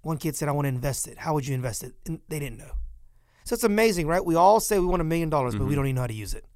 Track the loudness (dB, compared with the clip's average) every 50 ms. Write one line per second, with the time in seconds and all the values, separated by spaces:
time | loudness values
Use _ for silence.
0 | -8 -6 -6 -4 -4 -6 -4 -4 -2 -2 -2 0 0 -2 -2 -2 -2 -4 -4 -4
1 | -8 -10 -12 -8 -4 -2 -2 -2 -2 -2 -4 -4 -4 -4 -6 -8 -10 -12 -16 -12
2 | -10 -10 -10 -8 -8 -8 -8 -8 -8 -8 -10 -12 -12 -8 -8 -6 -6 -8 -10 -16
3 | -20 -20 _ _ _ _ _ _ -6 -4 -2 2 2 2 4 4 4 4 4 2
4 | 2 2 2 2 2 2 4 6 8 8 6 6 4 2 2 2 2 2 2 0
5 | 0 0 0 0 0 0 0 0 0 0 0 0 0 0 0 0 0 0 0 -2
6 | -2 -4 -6 -6 -8 -8 -8 -8 -10 -14 -20